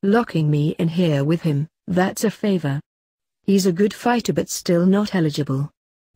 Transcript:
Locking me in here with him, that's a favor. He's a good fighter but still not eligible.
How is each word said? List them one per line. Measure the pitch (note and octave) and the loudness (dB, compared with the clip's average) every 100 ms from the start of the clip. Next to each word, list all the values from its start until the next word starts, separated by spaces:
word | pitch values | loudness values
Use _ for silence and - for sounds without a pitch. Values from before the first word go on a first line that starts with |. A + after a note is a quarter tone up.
Locking | G3 A3 A#3 E3 D3+ | 2 2 0 0 0
me | D3 D3+ - | 2 0 0
in | E3 | -2
here | E3 F3 C#3+ | 0 0 2
with | C#3 E3+ | 0 0
him, | E3 C#3+ D#3 _ - | 0 -2 -4 _ -4
that's | F3+ F#3 - | -2 -2 -2
a | A3 | -4
favor. | - G#3+ F#3 D#3 C#3 - _ _ _ _ _ | -2 -2 0 -2 -4 -8 _ _ _ _ _
He's | - G3 F#3 | 0 2 2
a | |
good | E3+ G#3 | 2 0
fighter | - A#3+ A#3+ - | 0 -2 0 0
but | D3+ F#3+ | -4 -4
still | - - E3+ F#3 | -8 0 2 4
not | G3+ G#3 | 2 0
eligible. | G3 D#3+ D3 C#3+ C3+ C#3+ _ _ _ _ | 0 -2 -2 -4 -4 -4 _ _ _ _